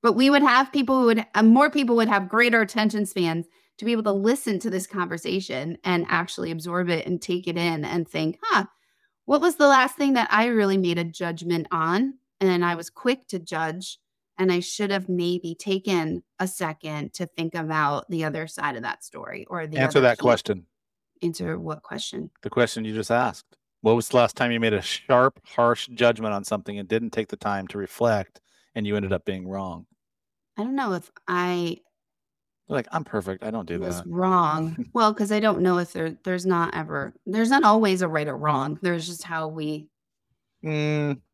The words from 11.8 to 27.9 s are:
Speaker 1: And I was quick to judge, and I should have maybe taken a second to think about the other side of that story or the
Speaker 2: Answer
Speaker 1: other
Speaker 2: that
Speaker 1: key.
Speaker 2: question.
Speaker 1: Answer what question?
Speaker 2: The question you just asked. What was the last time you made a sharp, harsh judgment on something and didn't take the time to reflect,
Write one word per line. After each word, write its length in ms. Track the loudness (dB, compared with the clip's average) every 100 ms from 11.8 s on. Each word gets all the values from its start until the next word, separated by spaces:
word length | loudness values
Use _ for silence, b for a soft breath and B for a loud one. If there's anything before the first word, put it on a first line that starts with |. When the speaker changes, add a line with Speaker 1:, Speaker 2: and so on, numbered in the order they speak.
| 2 2 0 -4 _ _
Speaker 1:
And 240 | 2 4 2
I 100 | -2
was 140 | -8
quick 380 | -4 -2 -2 -4
to 100 | -10
judge, 600 | -6 -4 -4 -4 -10 -16 _ _ _ 0
and 140 | 2
I 80 | 2
should 320 | -2 -6 -2
have 160 | -2 -2
maybe 480 | -2 0 -2 -6 -8
taken 680 | -4 -2 0 0 -2 -6 _ -6
a 80 | -6
second 680 | -4 -6 -6 -10 -8 -8
to 140 | -8 -10
think 280 | -6 -6 -4
about 540 | -4 0 0 0 -4
the 160 | -4 -2
other 220 | -4 -8
side 280 | -6 -6 -4
of 60 |
that 240 | -8 -10 -12
story 400 | -16 -14 -14 -10
or 180 | -10 -6
the 100 | 0
Speaker 2:
Answer 220 | 4 6
Speaker 1:
other 80 | 4
Speaker 2:
that 80 | 4
Speaker 1:
key. 60 |
Speaker 2:
question. 420 | 2 2 0 -6 -6 _ _ _ _ _
Speaker 1:
Answer 360 | -6 -4 -8 -8
what 260 | -8 -12
question? 480 | -12 -10 -10 -10 -14 _
Speaker 2:
The 80 | -6
question 340 | 0 0 0
you 100 | -6
just 180 | -6 0
asked. 440 | 0 0 -4 _ _ _ _
What 160 | 2 2
was 120 | 4
the 80 | 2
last 180 | 2 0
time 140 | -2
you 60 | 0
made 120 | 0
a 80 | 0
sharp, 600 | -4 -10 2 4 4 _ _
harsh 420 | 2 2 2 -4
judgment 460 | 2 2 2 -2
on 120 | -4 -4
something 340 | -6 -6 -10
and 80 | -2
didn't 240 | -2 -2
take 160 | -6 -6
the 80 | -6
time 300 | -4 -4 -6
to 100 | -8
reflect, 640 | -10